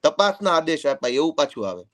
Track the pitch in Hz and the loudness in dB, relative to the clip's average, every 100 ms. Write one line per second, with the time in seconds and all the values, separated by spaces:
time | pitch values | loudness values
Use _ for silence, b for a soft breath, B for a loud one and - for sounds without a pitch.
0 | 147 - 202 196 202 165 160 156 143 135 | 0 2 0 2 2 2 2 -2 -2 -2
1 | 127 131 160 160 143 - 101 90 87 | -2 0 0 0 -2 -2 -8 -8 -14